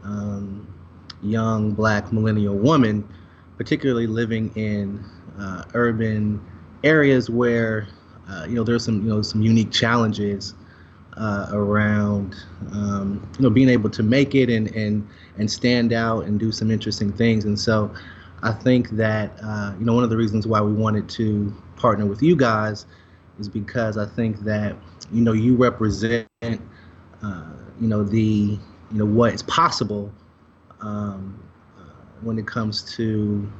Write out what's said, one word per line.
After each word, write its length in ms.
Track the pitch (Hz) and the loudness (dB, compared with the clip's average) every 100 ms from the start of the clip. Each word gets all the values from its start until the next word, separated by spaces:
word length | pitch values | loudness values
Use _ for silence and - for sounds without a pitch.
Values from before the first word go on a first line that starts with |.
um, 600 | 101 104 104 101 98 98 - - - - - - | -8 -6 -6 -6 -8 -12 -14 -20 -20 -20 -20 -10
young 500 | 104 113 113 110 107 | -4 0 0 0 0
Black 400 | 101 110 104 101 | 2 2 2 0
millennial 440 | 110 110 107 101 101 | 0 2 2 0 2
woman, 500 | 120 156 113 107 101 - - - - - | 4 6 4 2 -6 -16 -20 -20 -20 -12
particularly 500 | 113 151 135 117 117 | -4 0 0 0 0
living 440 | 110 113 113 110 110 | -2 -2 -2 -4 -4
in, 480 | 107 104 98 101 92 - - 101 | -4 -2 -4 -8 -12 -18 -18 -12
uh, 260 | 98 92 - | -10 -10 -6
urban 680 | 117 120 110 113 107 104 104 - - - - | 0 0 0 -2 0 0 -2 -8 -20 -20 0
areas 440 | 143 160 143 131 113 | 4 6 6 4 2
where, 560 | 117 120 117 113 110 104 - - - 87 | 0 2 2 0 -2 -6 -16 -20 -20 -16
uh, 180 | 92 80 | -12 -6
you 60 | |
know, 100 | 120 | -2
there's 200 | 110 117 | 0 0
some, 180 | 120 107 | 0 0
you 60 | 110 | 0
know, 140 | 107 | 0
some 200 | 104 110 | 0 0
unique 280 | 110 113 107 | 4 4 4
challenges, 840 | - 113 120 110 101 104 101 - - - - - - - - | 0 2 2 2 0 -4 -4 -8 -16 -20 -20 -20 -20 -20 -8
uh, 320 | 107 101 92 | -4 -4 -4
around, 840 | 104 101 104 104 107 104 101 95 - - - 107 | -2 0 2 2 2 2 0 -4 -10 -18 -14 -10
um, 560 | 101 104 101 98 101 - - | -4 -2 -2 -4 -6 -10 2
you 60 | |
know, 80 | 131 | 4
being 180 | 127 135 | 6 6
able 220 | 120 104 | 4 2
to 120 | - | 0
make 300 | 107 131 139 135 | 2 4 4 2
it 120 | 123 | 2
and, 200 | 113 107 107 | 2 -2 -2
and, 300 | 107 104 101 - - 95 | -2 -2 -4 -16 -18 -6
and 120 | 107 | -4
stand 420 | - 123 123 117 | 0 2 2 2
out 320 | 117 113 113 | 0 0 -2
and 140 | 82 104 | -2 -2
do 140 | 113 | -2
some 180 | 107 110 | -2 0
interesting 420 | 107 107 - 104 | 0 -2 -4 -4
things. 320 | 92 117 110 | 2 2 2
And 140 | 104 101 | 0 -2
so 340 | - 110 104 - - - - - | 0 0 0 -6 -18 -20 -20 -6
I 100 | 113 | -4
think 380 | 110 131 127 120 | 0 2 2 2
that, 420 | 110 110 107 104 - | 0 0 0 -4 -8
uh, 320 | 107 107 101 98 | -8 -6 -6 -4
you 40 | |
know, 100 | 117 | 2
one 100 | 117 | 2
of 60 | 120 | 2
the 60 | 110 | 2
reasons 300 | 110 110 107 | 0 0 2
why 140 | 110 | 2
we 120 | 104 | 2
wanted 360 | 104 110 107 - | 2 2 0 -4
to 420 | - 110 104 101 - - | -2 0 0 -2 -6 -18
partner 320 | - 123 104 104 | 0 2 2 0
with 160 | 101 | 2
you 140 | 151 170 | 4 6
guys 500 | 123 110 107 104 - - - - - - | 4 2 0 -6 -12 -20 -20 -20 -20 -12
is 80 | 101 | -8
because 500 | 107 101 123 110 104 | -8 -6 -4 -2 -4
I 80 | 104 | -6
think 340 | - 113 101 | -2 -2 -2
that, 320 | 104 107 104 87 - - - | -4 -2 -2 -6 -16 -20 -4
you 80 | 113 | 2
know, 100 | 117 | 2
you 240 | 110 117 123 | 4 4 6
represent, 720 | 123 - 110 95 113 117 110 _ | 4 4 -2 0 -2 -2 -4 _
uh, 1040 | 117 107 - - - - - - 104 90 76 69 - - | -8 -8 -10 -20 -20 -20 -20 -12 -10 -10 -14 -18 -20 -4
you 80 | 113 | 0
know, 160 | 107 | 0
the, 160 | 101 113 | 2 2
you 380 | 110 107 104 104 - - - | 4 2 2 -2 -8 -20 -6
know, 140 | 107 104 | -2 2
what 280 | 110 117 | 4 4
is 80 | - | 0
possible, 680 | - - 170 - 104 104 101 - - _ _ _ _ - | -2 2 2 0 -4 -4 -8 -14 -20 _ _ _ _ -14
um, 640 | 107 104 104 95 95 98 85 - _ - | -8 -6 -6 -8 -12 -14 -20 -20 _ -20
uh, 60 | 78 - - - | -20 -20 -20 -12
when 180 | 113 113 | -6 -6
it 80 | 101 | -4
comes 480 | 120 110 101 - | -4 -4 -6 -10
to 560 | - 113 107 104 104 101 | -4 -2 0 0 -2 -4